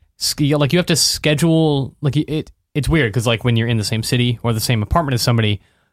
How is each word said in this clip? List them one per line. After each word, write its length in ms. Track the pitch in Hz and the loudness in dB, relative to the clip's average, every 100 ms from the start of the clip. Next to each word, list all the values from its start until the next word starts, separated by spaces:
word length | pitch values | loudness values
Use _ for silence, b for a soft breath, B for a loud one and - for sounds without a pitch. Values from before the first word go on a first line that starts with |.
| b - | b -8
Sch-, 200 | - - | -6 -2
you, 180 | 147 147 | 0 2
like, 160 | 143 | 2
you 60 | 170 | 0
have 80 | - | 0
to 80 | 156 | 0
schedule, 960 | - - 151 151 165 160 160 143 135 - | 0 0 0 2 2 4 2 0 -4 -4
like, 160 | 147 127 | -2 -2
it, 340 | 160 151 - - _ | -2 -4 -6 -14 _
it's 160 | 151 131 | -6 0
weird 240 | 160 120 | 2 2
'cause, 140 | 110 117 | 0 0
like, 160 | 113 | 0
when 120 | 123 117 | 0 0
you're 120 | 117 | 0
in 100 | 117 | -2
the 60 | |
same 180 | 101 113 | -2 -4
city 380 | 110 123 123 117 | -2 0 0 -2
or 100 | 117 | -2
the 60 | 110 | -2
same 220 | - 117 | 0 -2
apartment 320 | 107 170 147 | 0 0 0
as 80 | 123 | -2
somebody, 400 | - 117 107 101 _ _ _ | 0 2 2 -2 _ _ _